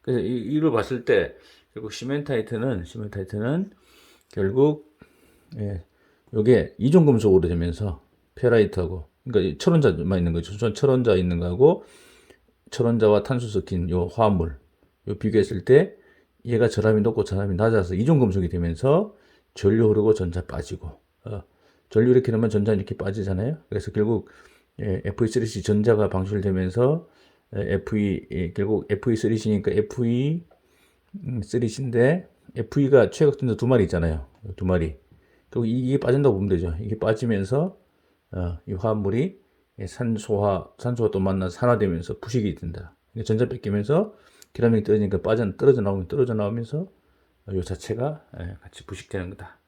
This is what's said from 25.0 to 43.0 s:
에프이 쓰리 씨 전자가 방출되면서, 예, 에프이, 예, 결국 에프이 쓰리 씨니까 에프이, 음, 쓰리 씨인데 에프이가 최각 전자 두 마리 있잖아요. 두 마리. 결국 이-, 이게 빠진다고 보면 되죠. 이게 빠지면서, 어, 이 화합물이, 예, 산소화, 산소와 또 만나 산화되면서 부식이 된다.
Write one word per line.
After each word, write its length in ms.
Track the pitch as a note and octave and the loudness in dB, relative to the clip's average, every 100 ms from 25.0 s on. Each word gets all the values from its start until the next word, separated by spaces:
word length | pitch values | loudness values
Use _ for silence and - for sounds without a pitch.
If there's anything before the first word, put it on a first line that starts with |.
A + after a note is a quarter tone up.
| G2+ | -4
에프이 220 | - A2 | -2 0
쓰리 180 | B2 A2+ | 0 -4
씨 160 | G#2+ | -4
전자가 480 | F2 G#2 A2 G#2+ G#2 | 0 2 4 2 2
방출되면서, 1000 | F#2 F#2+ G#2 G2 F#2 F#2 A2+ B2+ D#3+ - _ _ _ _ G2+ | -2 -2 -2 -2 0 -2 0 0 0 -6 _ _ _ _ -8
예, 180 | G#2 | -4
에프이, 540 | G2 - G#2+ G2+ F#2 - | -4 -2 -2 0 -2 -6
예, 220 | - F2 | -6 -6
결국 380 | F#2+ G2+ G#2+ - | -4 -2 -2 -2
에프이 240 | G2+ - A2 | -4 0 0
쓰리 220 | G#2+ A2 | 0 0
씨니까 340 | A2 G#2 - | 0 0 0
에프이, 720 | - G#2 - A#2 A#2+ C#3+ E3+ - _ _ _ _ _ _ G3+ D#3+ | -2 -2 -4 -2 0 -2 -4 -8 _ _ _ _ _ _ -14 -10
음, 160 | B2 | -8
쓰리 240 | G2+ A#2 A#2 | -4 -4 -4
씨인데 600 | A#2+ C3 A#2 B2+ F3 - _ - - | -4 -4 2 2 2 -4 _ -16 -10
에프이가 560 | G#2+ C#3+ C3+ C3+ G#2 | -4 0 6 6 6
최각 260 | - C3 - | 4 0 2
전자 180 | B2+ G#2+ | -4 -2
두 120 | A#2+ | 2
마리 160 | B2+ | 4
있잖아요. 420 | F#2 F2 E2 D#2 C2+ _ G2+ F#2+ | 2 0 0 -2 -8 _ -16 -6
두 100 | F#2 | 0
마리. 320 | F2+ D#2+ D2 _ _ _ _ _ | 0 0 -6 _ _ _ _ _
결국 160 | B2 A2+ | -4 -2
이-, 200 | B2 B2+ | -2 0
이게 120 | C3+ | -2
빠진다고 360 | A#2+ C#3 C#3+ G2 | 2 2 2 2
보면 140 | G2 | 0
되죠. 240 | F2 F2 D#2+ | 0 -2 -6
이게 180 | G#2 G#2+ | -6 -2
빠지면서, 800 | A2 A2 A#2+ G2+ F#2+ C3 F3+ - _ _ _ _ _ | -2 -2 -2 -2 -2 -2 -2 -8 _ _ _ _ _
어, 260 | F#2 F2 E2+ - | -6 -6 -6 -10
이 80 | |
화합물이, 640 | F#2 A2 G#2+ G2 A2+ F3 - _ _ _ - | -4 -2 -2 -2 -2 -2 -6 _ _ _ -14
예, 80 | F#2+ | -14
산소화, 840 | - A#2+ G#2+ - G2+ G#2 F#2 - _ | -6 -4 -4 -2 0 0 0 -6 _
산소와 320 | A#2+ A#2+ G#2+ | -6 -2 0
또 80 | G2 | 0
만나 300 | F#2+ F#2+ F#2 | 0 0 -4
산화되면서 680 | - B2 A#2 G2+ E2 E2+ - | 0 0 2 0 -2 -6 -10
부식이 360 | - B2+ G#2 D#2 | -4 -2 -2 -4
된다. 400 | - - F2 _ | -10 -10 -14 _